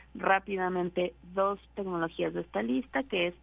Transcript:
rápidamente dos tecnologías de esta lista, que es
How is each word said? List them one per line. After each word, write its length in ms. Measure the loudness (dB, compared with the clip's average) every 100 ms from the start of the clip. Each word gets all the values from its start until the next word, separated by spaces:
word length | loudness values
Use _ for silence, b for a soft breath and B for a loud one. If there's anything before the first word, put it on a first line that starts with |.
| B -2
rápidamente 1000 | 2 2 2 -2 0 0 0 0 -2 -4 -8 0
dos 260 | 0 0 -6 -8
tecnologías 580 | -4 -2 -2 -2 -4
de 80 | -2
esta 220 | -4 -4
lista, 400 | 0 0 -2 -4
que 240 | -2 0 0
es 80 | -2